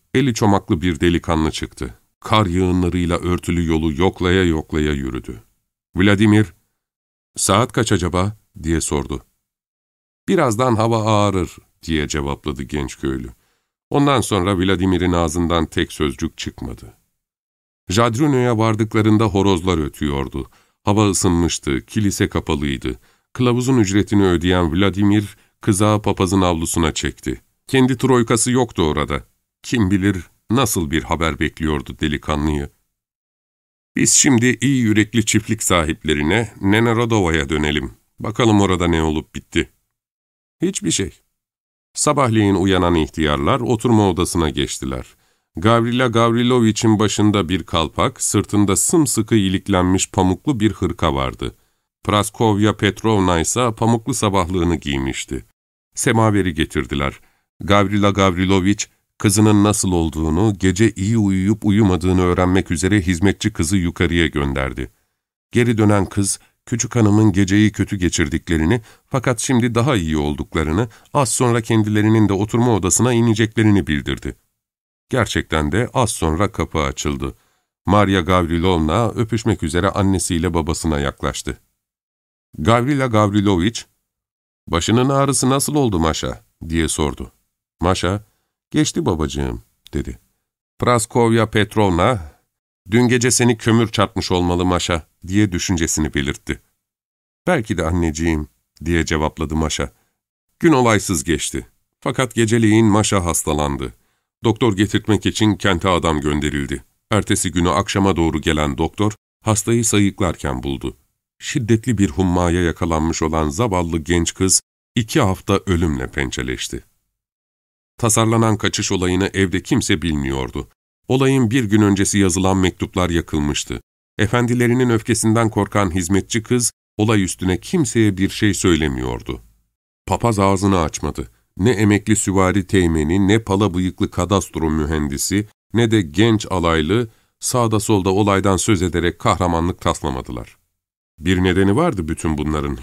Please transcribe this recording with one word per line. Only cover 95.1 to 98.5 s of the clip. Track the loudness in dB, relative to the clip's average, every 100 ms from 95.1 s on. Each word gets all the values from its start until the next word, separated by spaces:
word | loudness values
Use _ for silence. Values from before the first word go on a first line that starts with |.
| _ -4
diye | 0 0
düşüncesini | 0 -2 -2 0 -2 -2
belirtti. | -2 -4 -6 -8 -10 _ _ _ _ _ _ _ _ -4
"Belki | -2 -2 -4
de | -2
anneciğim." | 0 -2 0 -2 -2 -6